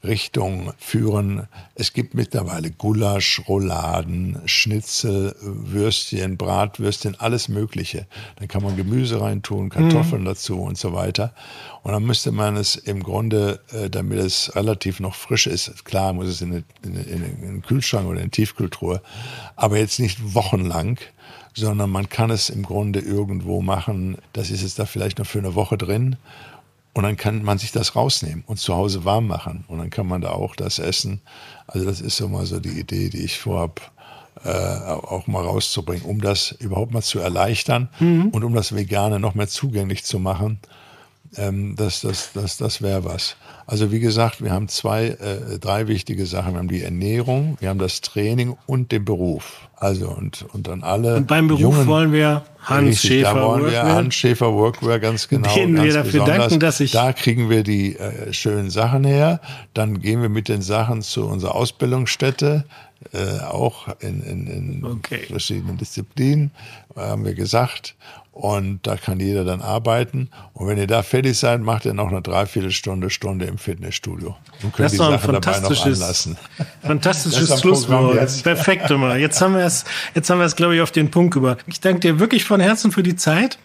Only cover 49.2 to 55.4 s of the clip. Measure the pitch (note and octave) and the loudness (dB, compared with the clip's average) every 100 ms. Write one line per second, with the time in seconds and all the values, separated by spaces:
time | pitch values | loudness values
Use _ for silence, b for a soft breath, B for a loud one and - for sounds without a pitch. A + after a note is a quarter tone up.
49.2 | F2+ D#2+ - - - _ G2 F#2+ F#2 - | 0 -2 -6 -20 -20 _ -2 -2 -4 -6
50.2 | F#2+ - - G2+ G2 F#2 E2 G2 A#2 A#2 | -8 -10 -12 -10 -8 -8 -2 0 2 2
51.2 | C#3 D#3 D#3+ D3+ D#3 D3 C3+ D#3 D#3+ D3+ | 4 4 4 6 6 6 6 6 6 6
52.2 | D3+ D3 D3 - - C3+ C#3+ G#2+ G#2 B2+ | 4 2 -2 -16 0 4 6 4 4 6
53.2 | C3+ G#2 A2 A#2 D3 A#2 - - B2 - | 6 4 4 4 4 2 4 4 2 2
54.2 | B2 A#2+ A#2 G#2 A2 A2+ A#2 A#2 A2 A2+ | 2 4 4 6 4 2 0 2 2 0
55.2 | - C#3 | 0 2